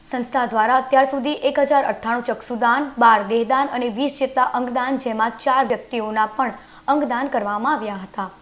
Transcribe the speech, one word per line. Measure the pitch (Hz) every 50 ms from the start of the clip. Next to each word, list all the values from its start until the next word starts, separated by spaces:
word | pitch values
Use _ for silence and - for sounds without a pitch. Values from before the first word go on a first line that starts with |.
| -
સંસ્થા | - - 254 240 240 - 269 247 233 220
દ્વારા | 226 214 226 247 269 262
અત્યાર | 262 - 269 269 277 277
સુધી | 277 240 285 302 - - 262
એક | 277 302 285
હજાર | 285 302 277 269 -
અઠ્ઠાણું | 208 - - 220 233 247 240 -
ચક્ષુદાન, | 226 - - - 247 226 240 233 233 262 294 277 254 - 240
બાર | 226 226 214 202 196 220
દેહદાન | 233 233 214 262 262 277 294 -
અને | 247 247 240 214 214
વીસ | 277 285 285 - 277
જેટલા | 262 262 262 254 - - 247
અંગદાન, | 254 247 240 254 247 254 269 262 -
જેમાં | 247 220 220 220 233 233 - -
ચાર | 277 254 262 269 220 233
વ્યક્તિઓના | 202 - - - 233 214 214 214 220 214 214 214 -
પણ | 269 233 196 - - - - - - - 277
અંગદાન | 302 285 240 247 233 262 277 -
કરવામાં | 247 208 202 208 208 226 269 311
આવ્યા | 269 214 214 202 190 190
હતા | 185 - - 196 190 - -